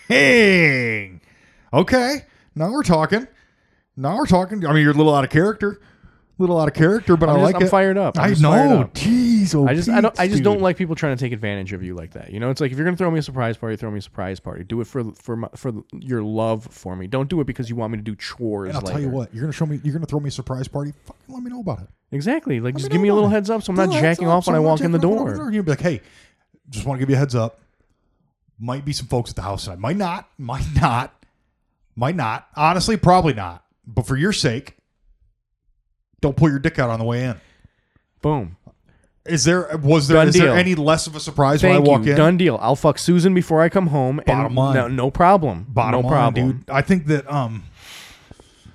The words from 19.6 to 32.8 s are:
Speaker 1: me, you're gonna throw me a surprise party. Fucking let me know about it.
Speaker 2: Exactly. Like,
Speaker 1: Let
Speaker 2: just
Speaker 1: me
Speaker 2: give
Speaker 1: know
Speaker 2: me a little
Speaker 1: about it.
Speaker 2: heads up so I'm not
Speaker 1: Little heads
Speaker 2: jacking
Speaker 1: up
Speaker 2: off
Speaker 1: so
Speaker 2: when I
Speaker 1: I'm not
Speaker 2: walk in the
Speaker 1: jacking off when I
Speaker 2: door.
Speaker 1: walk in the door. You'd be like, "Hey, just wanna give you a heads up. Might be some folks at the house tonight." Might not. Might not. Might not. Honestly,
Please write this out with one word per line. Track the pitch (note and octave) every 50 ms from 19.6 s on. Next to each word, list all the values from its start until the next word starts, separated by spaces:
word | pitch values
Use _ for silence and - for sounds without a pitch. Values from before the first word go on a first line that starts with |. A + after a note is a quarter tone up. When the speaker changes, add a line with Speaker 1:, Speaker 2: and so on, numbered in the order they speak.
| D#3+
Speaker 1:
me, | D3+ D3 C3 -
you're | D3 C#3
gonna | E3 D#3+
throw | - C#3+ D3+
me | C#3+ C#3+
a | -
surprise | - A#2+ - C3 B2+ C3 -
party. | - C#3 D3 D3 D3 - _
Fucking | - - _ _ - C4
let | B3 B3
me | A#3+
know | B3 B3
about | G#3+ F3+ A#2+ F2 F#2
it. | - _ _ _ _ -
Speaker 2:
Exactly. | C#3 C#3+ G#3+ C#4+ D#4+ - - C3+ A#2
Like, | A#2 B2+ C3
Speaker 1:
Let | C#3
Speaker 2:
just | C3+ C3+
Speaker 1:
me | D3
Speaker 2:
give | F3
Speaker 1:
know | G3
Speaker 2:
me | G3+
a | G3+
little | G#3+ G#3 G3+
Speaker 1:
about | G#3+
it. |
Speaker 2:
heads | G#3+ G3 G3+
up | A3+ A3 -
so | -
I'm | F3+
not | F#3 F#3+ F#3
Speaker 1:
Little | E3 D3+ D3+
heads | E3 E3+ E3
Speaker 2:
jacking | F3+ E3
Speaker 1:
up | E3+ F3+
Speaker 2:
off | F3
Speaker 1:
so | F#3 E3+
Speaker 2:
when |
I | D#3
Speaker 1:
I'm | D#3
not | D#3+
Speaker 2:
walk | D#3 D3+
in | F3+ E3+
the | E3+ E3
Speaker 1:
jacking | E3 F3
off | G#3+ A3+
when |
I | C#4
Speaker 2:
door. | A#2+ G2+
Speaker 1:
walk |
in | G2+
the | D4+
door. | B3 G#3+
You'd | G#3+ F#3+
be | D#3 C#3+
like, | -
"Hey, | - F3 D3+ G2+ - _ _ _ _ _ _ _ _ _ _ _ _ C#3+
just | B2 G#2+ G2
wanna | C3+ C#3 B2+
give | C3 C3
you | C#3
a | B2+
heads | C#3+ C#3 A#2+
up. | A#2+ A2 A#2 - _ _ _ _ _ _ _ _ _ _ _ _ _ _ _ _ _ _ _ _ -
Might | A2 A#2+ B2+ C#3 C#3+
be | D3 C#3
some | - C3
folks | A#2 C3+ B2 A#2 -
at | -
the | - F2
house | G2+ G2+ G2 -
tonight." | A2 F2+ F2
Might | G#2 B2 F3 G#3
not. | G3+ E3+ E3+ E3+ - _ _ -
Might | C3+ A#2 B2+ C3+ C#3+ D3+ D3 C3+
not. | E3 C#3+ A#2 A#2+ - - - _ _ _ _ _ _ _ _ _ _ _ _ _ _ _ _
Might | A2 A#2+ C#3+ F3+
not. | F3 B2 A2 A2 - - _ _
Honestly, | D3 D3+ D#3+ F3 F#3